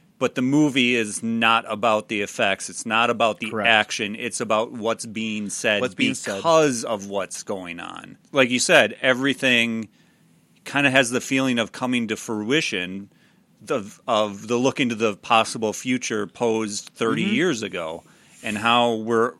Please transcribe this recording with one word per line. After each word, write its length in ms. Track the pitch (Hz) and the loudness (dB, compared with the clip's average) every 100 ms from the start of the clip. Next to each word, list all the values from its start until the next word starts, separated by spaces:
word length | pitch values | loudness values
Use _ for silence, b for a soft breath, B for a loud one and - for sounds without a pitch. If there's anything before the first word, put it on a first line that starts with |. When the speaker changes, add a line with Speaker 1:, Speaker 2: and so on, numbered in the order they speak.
| b - | b -4
Speaker 1:
But 160 | 127 - | -4 0
the 60 | |
movie 540 | 131 147 151 131 120 123 | 2 4 4 4 4 2
is 280 | 107 95 | 0 -4
not 420 | 113 113 113 113 113 | -4 2 4 4 0
about 380 | 107 113 107 - | -2 2 2 0
the 120 | 104 | -4
effects. 480 | 101 - 104 95 - | -4 -2 0 0 -6
It's 160 | 92 113 | -10 -2
not 240 | 110 117 | 0 2
about 300 | 113 113 101 | 2 0 0
the 100 | 107 | -6
Speaker 2:
Correct. 180 | 110 117 | -2 4
Speaker 1:
action. 460 | 110 107 - 104 113 | 4 4 -2 -6 -6
It's 240 | 120 - | -8 -6
about 300 | 113 107 117 | 0 0 0
what's 320 | 120 110 113 117 | -4 -4 -4 -6
being 440 | 110 110 107 101 | -6 -6 -6 -6
said 300 | - 113 104 | -4 0 0
Speaker 2:
What's 140 | 127 - | 0 -2
being 180 | 117 | -2
said. 240 | 110 - 98 | -2 -6 -2
Speaker 1:
because 460 | 165 160 151 117 | 4 4 4 0
of 240 | 123 107 101 | -4 -6 -4
what's 360 | 98 92 - | -4 -4 -8
going 360 | - 98 87 85 | -10 -10 -10 -12
on. 380 | 87 85 98 - _ | -12 -14 -16 -20 _
Like 160 | 143 123 | 0 2
you 100 | 123 | 2
said, 380 | - 156 107 - | 4 6 6 2
everything 880 | 131 123 139 127 135 120 117 113 110 b b b b b b b - | 0 2 0 0 2 4 2 -2 -8 b b b b b b b -6
kinda 240 | 143 139 | 0 4
has 180 | 135 117 | 4 4
the 120 | 123 | 0
feeling 360 | - 135 135 120 | -2 0 0 0
of 140 | 104 | -2
coming 360 | - 123 123 110 | -4 -2 -2 -2
to 80 | 107 | -6
fruition, 920 | - 107 107 151 - 98 90 98 101 b b b b _ | -6 -6 0 0 0 -4 -6 -8 -12 b b b b _
the, 240 | 107 135 196 - - | -4 -4 -6 -10 0
of 400 | 110 107 101 107 | 0 0 -2 -4
the 80 | 120 | 0
look 220 | 131 139 | 2 0
into 140 | 127 110 | -2 0
the 200 | 113 98 | -2 -2
possible 560 | - 113 110 117 110 | 2 2 2 -2 -4
future 540 | 98 127 127 - 110 101 | -4 -4 -4 -2 -6 -6
posed 640 | - 117 110 107 101 - - | -2 0 0 -2 -6 -10 -4
thirty 300 | 117 110 202 | -2 0 0
Speaker 2:
Mm-hmm. 100 | 208 | 0
Speaker 1:
years 280 | 180 117 | 0 -2
ago, 400 | 104 90 80 82 - b b b | -6 -8 -8 -10 -14 b b b
and 140 | 117 104 | -8 -2
how 380 | 117 120 120 110 | 2 4 4 2
we're, 400 | 110 113 120 | 0 2 2